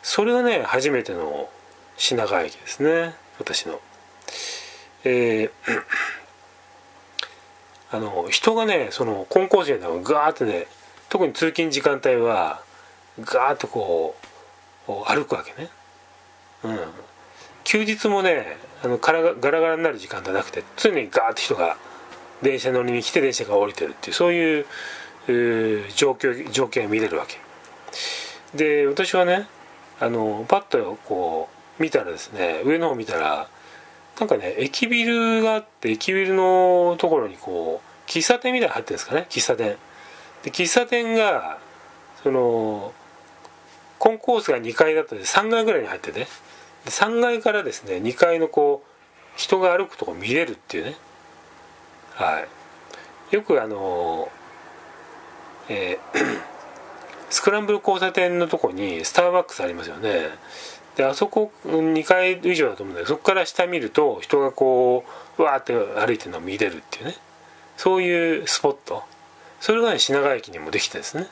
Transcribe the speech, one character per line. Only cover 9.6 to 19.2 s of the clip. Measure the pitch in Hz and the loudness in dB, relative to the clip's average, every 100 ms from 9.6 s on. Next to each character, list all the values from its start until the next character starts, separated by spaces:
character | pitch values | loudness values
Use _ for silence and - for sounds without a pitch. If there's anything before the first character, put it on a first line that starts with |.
| 151 | 4
ス | |
み | 127 | -2
た | 85 | -2
い | |
な | 85 | -6
の | |
が | 90 | 0
ガ | 151 151 | 2 2
ー | |
ッ | 151 | 0
と | 120 | -2
ね、 | 87 82 - - - - | -2 -6 -14 -20 -20 -6
特 | 190 170 | 0 0
に | |
通 | - 160 | 2 0
勤 | 160 165 | 0 -2
時 | 143 | 2
間 | 147 139 | 2 2
帯 | 139 123 | 2 4
は | 117 107 80 71 - - - - - - | 4 2 0 -4 -12 -20 -20 -20 -20 -14
ガ | - 127 131 | -2 2 2
ー | |
ッ | 143 | 0
と | - | -4
こ | - 80 85 80 - | -4 0 0 0 -6
う、 | - - - - - - - | -18 -20 -20 -20 -20 -20 -10
こ | 101 - | -8 -2
う | |
歩 | 151 143 | -2 0
く | - | -4
わ | |
け | - - | -6 -14
ね。 | 160 - - - - - - - - - | -16 -16 -20 -20 -20 -20 -20 -20 -20 -12
う | 110 | -8
ん。 | 107 82 - - - - - - - | -6 -8 -12 -20 -20 -20 -20 -20 -14
休 | - 214 214 | -2 0 0
日 | 214 220 | -2 0
も | 202 | 2
ね、 | 190 156 107 76 - - | 2 0 -2 -14 -18 -8
あ | 123 | -4
の、 | 120 | 0
か | 151 | 2
ら | 160 | 4